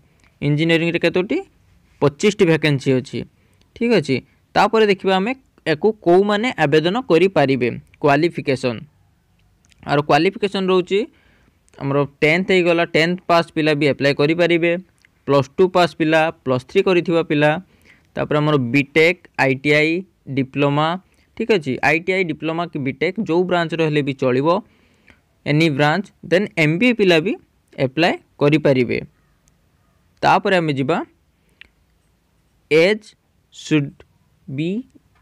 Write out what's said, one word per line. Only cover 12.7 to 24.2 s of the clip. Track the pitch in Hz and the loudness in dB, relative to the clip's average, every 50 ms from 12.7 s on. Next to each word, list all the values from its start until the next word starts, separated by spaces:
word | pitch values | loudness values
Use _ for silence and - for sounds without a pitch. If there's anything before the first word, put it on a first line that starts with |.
| 170 170 170 | 2 0 0
ଟେନ୍ଥ | 170 - 156 160 170 180 180 - | 0 0 0 0 0 -2 -4 -2
ପାସ୍ | - 170 170 170 - - | 0 0 0 0 -2 -4
ପିଲା | 160 151 156 156 | -2 0 0 0
ବି | 143 151 | 0 0
ଆପ୍ଲାଏ | 139 127 - 135 143 139 | -2 0 0 0 0 0
କରିପାରିବେ, | 131 147 147 165 170 175 170 170 165 165 170 170 180 180 _ _ _ _ _ _ _ _ | 0 0 0 0 0 0 2 2 0 0 -2 -2 -4 -8 _ _ _ _ _ _ _ _
ପ୍ଲସ୍ | 139 139 143 131 - _ | 0 0 0 0 0 _
ଟୁ | - 185 | 0 0
ପାସ୍ | 180 - 180 175 160 - | 2 2 2 0 0 0
ପିଲା, | - 165 156 160 160 156 165 | -2 -2 0 2 2 0 0
ପ୍ଲସ୍ | - _ - 131 131 127 - | -4 _ -6 -4 -4 -4 -4
ଥ୍ରୀ | - - 196 | -2 -2 0
କରିଥିବା | 190 196 180 175 165 185 170 165 156 | 2 2 2 0 0 0 -2 -2 -2
ପିଲା, | - 160 147 147 151 156 185 185 _ _ _ _ _ _ _ _ _ _ | -2 0 0 2 0 0 -2 -6 _ _ _ _ _ _ _ _ _ _
ତାପରେ | 151 139 - 147 | -8 -4 -2 -2
ଆମର | 151 151 151 151 | 0 0 2 0
ବିଟେକ୍, | 143 123 117 120 143 135 - - 156 160 170 180 - - _ _ - | 0 0 0 0 -2 -2 0 0 2 2 2 2 -2 -8 _ _ -2
ଆଇ | 135 135 131 | 0 0 -2
ଟି | 131 131 147 147 | -2 -2 0 0
ଆଇ, | 151 151 160 165 180 185 - _ _ _ | 2 2 0 -2 -4 -6 -10 _ _ _
ଡିପ୍ଲୋମା। | 135 131 135 131 131 - 139 143 143 143 147 156 160 175 190 - _ _ _ _ _ _ | -8 -6 -4 -4 -4 -2 -2 -2 0 0 0 0 -2 -4 -6 -10 _ _ _ _ _ _
ଠିକ୍ | - 226 226 | -8 -2 0
ଅଛି, | 220 180 147 139 123 - - | 0 0 0 -4 -4 -2 0
ଆଇ | 139 151 165 | 0 0 0
ଟି | 175 185 185 | -2 -2 -2
ଆଇ, | 190 190 | -2 -2
ଡିପ୍ଲୋମା | 160 147 - 151 160 160 170 175 | -4 -6 -6 -6 -6 -4 -6 -6
କି | 160 - 151 | -6 -8 -6
ବିଟେକ୍ | 135 135 123 - 151 175 185 226 | -6 -6 -4 -4 -4 -4 -4 -4
ଯେଉଁ | 202 - 160 175 185 | -4 -2 -2 -2 0
ବ୍ରାଞ୍ଚର | 180 180 175 165 156 170 160 | 0 -2 -2 -2 -2 -4 -2
ହେଲେ | 160 156 147 147 | -2 -2 -2 -2
ବି | 139 139 131 | -2 -4 -4
ଚଳିବ, | - | -4